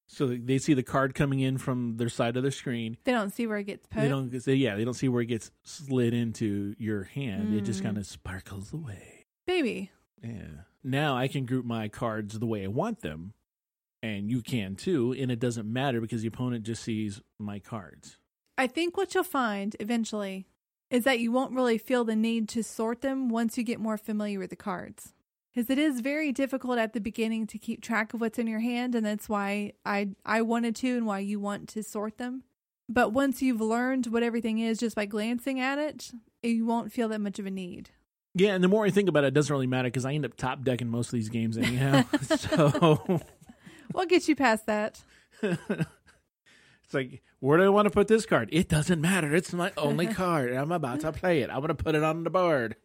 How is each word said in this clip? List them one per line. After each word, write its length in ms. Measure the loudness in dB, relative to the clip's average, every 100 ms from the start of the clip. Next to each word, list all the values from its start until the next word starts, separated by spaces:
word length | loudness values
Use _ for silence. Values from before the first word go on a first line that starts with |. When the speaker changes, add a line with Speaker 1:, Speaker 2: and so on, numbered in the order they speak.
| _
Speaker 1:
So 220 | -2 -2
they 280 | -2 0 0
see 160 | 4
the 100 | 2
card 320 | 4 0 0
coming 260 | 2 0 2
in 180 | 0 0
from 400 | -2 -2 -2 -2
their 100 | -4
side 300 | 0 0 2
of 40 |
the 80 | -2
screen. 460 | -2 -6 -4 -4 -4
Speaker 2:
They 80 | 0
don't 220 | 0 0
see 120 | -4 -4
where 120 | -4
it 60 |
gets 220 | -6 -10 _
put? 140 | 0
Speaker 1:
They 80 | 2
don't, 220 | 2 -2
they, 240 | -4 2
yeah, 220 | 4 4 2
they 80 |
don't 100 | -2
see 140 | 0 2
where 100 | 2
it 60 | 0
gets 240 | -2 -6 _
slid 520 | -18 -16 -2 2 2
into 600 | 2 0 -2 -2 -2 -4 -6
your 240 | -4 -4
hand. 480 | -4 -8 -6 -4 0
It 80 | 0 0
just 140 | -2
Speaker 2:
Mm. 60 | -2
Speaker 1:
kinda 180 | -4
sparkles 680 | -6 -12 -10 -10 -10 -14 -10
away. 540 | -10 -10 -14 -18 -20 _ _ -4
Speaker 2:
Baby. 440 | 0 0 -2 -8 _ _ _
Speaker 1:
Yeah. 400 | -12 -10 -12 -16 -20 _
Now 340 | -4 0 0 0
I 100 | 0
can 160 | -2
group 220 | -2 -2 -2
my 220 | -4 -4
cards 500 | -4 -4 -2 -6 -4
the 80 | -2
way 180 | -2
I 40 | -2
want 320 | -2 -2 -4
them, 340 | -8 -8 -12 -16 _ _ _ _ _ _
and 280 | -8 -6 -2
you 100 | -4
can 340 | -2 -4 -4 -6
too, 360 | -2 0 0
and 180 | 0 -4
it 100 | -2
doesn't 300 | -2 -2 -4
matter 300 | -2 0 0
because 220 | 0 -2
the 60 | -4
opponent 360 | -2 -4 -4
just 180 | -6 -8
sees 380 | -4 -2 -2 -6 _ _
my 200 | -10 -10
cards. 580 | -10 -12 -12 -20 -20 -20 _ _ _ -2
Speaker 2:
I 120 | -2
think 280 | 0 -2 0
what 160 | -2
you'll 100 | 0
find 520 | 0 0 0 0 -4 -6
eventually 680 | -2 -2 -2 -4 -6 -8 -12 _ _ _ _
is 140 | 2
that 160 | 4 2
you 140 | 2
won't 200 | 0 0
really 260 | 0 2 2
feel 260 | 0 0
the 100 | 2
need 340 | 2 2 0 -2
to 140 | -4
sort 380 | -6 -4 -4 -2
them 280 | -2 -2 0
once 300 | 0 0 -2
you 60 |
get 160 | -4 -2
more 180 | -2 -4
familiar 400 | -4 -4 -2 -4
with 120 | -6
the 60 | -8
cards. 560 | -8 -6 -8 -14 -20 _ _ _ _
'Cause 160 | -6 0
it 80 | 2
is 220 | 2 0
very 300 | -2 -2 -2
difficult 460 | 0 -2 -2 -2 0
at 140 | 0
the 80 | -2
beginning 460 | -6 -2 -2 -2 -4
to 100 | -8
keep 220 | -8 -8
track 300 | -2 -2 -2
of 60 | -2
what's 180 | -2 -2
in 80 | -4
your 140 | -2
hand, 340 | -2 -2 0
and 100 | 0
that's 220 | 0 -2 -2
why 440 | -2 0 -2 -4 -8 -2
I, 240 | -2 -2 -6
I 180 | -2 0
wanted 340 | 2 2 0 0
to 200 | 0 0
and 80 | 0
why 120 | -2
you 200 | -2 -4
want 280 | -4 -6 -8
to 120 | -10
sort 360 | -8 -6 -6 -6
them. 260 | -8 -8 -12 _ _ _ _
But 220 | 2 4
once 280 | 4 2 2
you've 180 | 2 2
learned 460 | 2 2 2 0 0
what 140 | 0
everything 360 | 0 0 0 0
is 180 | 0 0
just 160 | -2
by 120 | -2 -4
glancing 520 | -2 -2 -2 -2 -2
at 200 | -2 -2
it, 340 | -4 -6 -14 -16 _ _
you 220 | 0 2 2
won't 260 | 0 -2
feel 160 | -2 -2
that 120 | 0
much 160 | -4 -4
of 60 | -8
a 40 |
need. 400 | -6 -8 -12 -16 _ _ _ _
Speaker 1:
Yeah, 200 | 4 4
and 80 | 8
the 60 | 6
more 160 | 8
I 60 | 6
think 180 | 6 6
about 160 | 6
it, 40 | 6
it 60 |
doesn't 180 | 4 4
really 140 | 2 2
matter 240 | 2 0
'cause 140 | 0
I 80 | -2
end 140 | -2 -4
up 100 | -4
top 260 | -4 -2
decking 260 | 0 0 0
most 180 | -2 0
of 40 |
these 180 | -2 -2
games 260 | -2 -2 0
anyhow. 460 | 0 2 4 4 4
<laughs> 100 | 0 0 -2
So 840 | 0 4 6 6 6 4 4 -2 -2 -20 -20 -20 -20 -20 -8
Speaker 2:
We'll 120 | -4 4
get 220 | 2 4
you 80 | 2
past 300 | 4 2 0
that. 360 | -2 -2 -8 -20 _ _ -4
Speaker 1:
<laughs> 0 | -2 -2 -2 -4 -4 _ _ _ _ _ _ -20 _ _
It's 100 | _
like, 280 | -4 -4 -10 _ _
"Where 180 | 4 6
do 60 |
I 40 | 8
wanna 220 | 6 4
put 180 | 4 4
this 180 | 4 4
card?" 220 | 2 4
It 160 | 2 2
doesn't 320 | 2 2 2
matter. 340 | 2 2 2
It's 180 | 2 0
my 200 | -4 -4 -2
only 300 | 0 2 0
Speaker 2:
<laughs> 60 |
Speaker 1:
card. 400 | 0 0 2 0
I'm 180 | -2 -2
about 280 | -2 -2 -2
to 120 | -4
play 280 | -2 2 2
it. 80 | 2
I'm 100 | -2
gonna 140 | -2
put 200 | -2 0
it 80 | 2
on 200 | 2 0
the 60 | 0
board. 460 | 2 4 2 0 -6